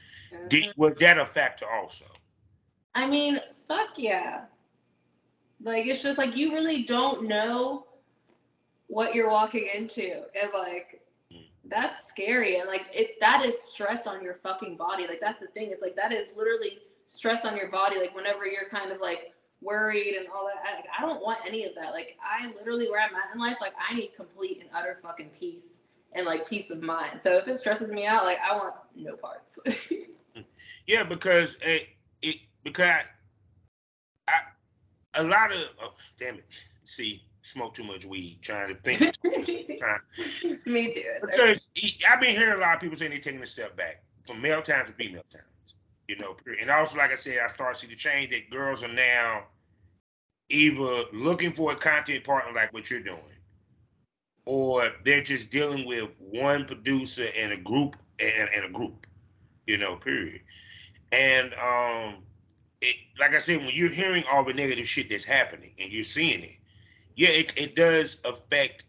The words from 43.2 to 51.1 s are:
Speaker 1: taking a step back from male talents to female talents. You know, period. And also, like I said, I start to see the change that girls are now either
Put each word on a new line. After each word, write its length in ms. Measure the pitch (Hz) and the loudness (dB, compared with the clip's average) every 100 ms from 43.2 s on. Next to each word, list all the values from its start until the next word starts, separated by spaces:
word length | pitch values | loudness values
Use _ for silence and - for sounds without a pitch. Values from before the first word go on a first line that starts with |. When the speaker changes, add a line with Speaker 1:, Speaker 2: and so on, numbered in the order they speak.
Speaker 1:
taking 200 | 143 135 | -8 -10
a 60 | 127 | -10
step 300 | - 104 92 | -10 -10 -6
back 260 | 85 80 _ _ - | -8 -8 _ _ -14
from 140 | 113 | -4
male 200 | 139 156 | 0 0
talents 300 | 156 143 123 | 2 0 0
to 40 | 107 | -6
female 260 | 110 87 - | -10 -10 -16
talents. 420 | 78 - _ _ - _ _ - | -20 -20 _ _ -20 _ _ -12
You 80 | 101 | -10
know, 160 | 101 | -10
period. 300 | 95 - 104 | -12 -10 -6
And 60 | 117 | 0
also, 280 | 151 156 151 | 2 2 0
like 160 | 139 | 0
I 20 | 131 | 0
said, 240 | 139 123 | -4 -2
I 60 | 120 | -2
start 280 | - 127 123 | -2 -6 -6
to 60 | |
see 60 | 120 | -10
the 80 | 113 | -8
change 360 | 151 139 131 | -2 -2 -2
that 180 | 120 - | -4 -6
girls 340 | 127 139 127 | -6 -4 -4
are 100 | 117 | -4
now 520 | 120 127 123 117 110 - _ _ _ _ _ _ _ _ _ - | 2 4 4 2 -2 -6 _ _ _ _ _ _ _ _ _ -2
either 540 | 143 151 139 131 120 113 | 4 6 4 0 0 -2